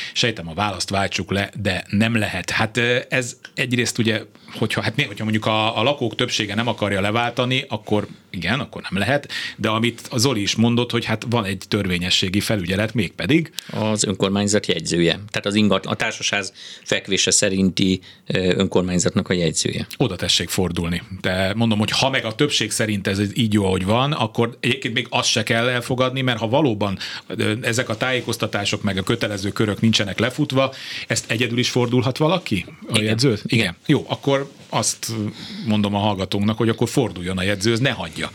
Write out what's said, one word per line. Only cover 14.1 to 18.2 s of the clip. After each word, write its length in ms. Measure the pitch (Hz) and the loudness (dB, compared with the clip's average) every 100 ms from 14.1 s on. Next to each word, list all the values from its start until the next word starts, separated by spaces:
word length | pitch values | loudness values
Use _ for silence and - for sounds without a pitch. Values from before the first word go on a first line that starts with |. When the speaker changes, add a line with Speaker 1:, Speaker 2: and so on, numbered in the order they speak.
| 95 98 101 101 101 - | 2 2 2 2 2 2
Speaker 2:
jegyzője, 460 | 85 80 82 85 | -2 0 2 4
tehát 340 | 90 104 - 104 | 2 -4 -4 0
az 100 | 104 | 4
ingat-, 300 | 104 95 - | 4 4 0
a 100 | 110 | -2
társasház 580 | 113 - - 101 95 - - - | -2 -2 -2 -2 -4 -10 -18 -16
fekvése 480 | - 98 - 92 - | -4 -4 0 0 4
szerinti, 680 | - 104 95 95 - 95 92 - - | 4 4 4 2 2 2 0 -4 -12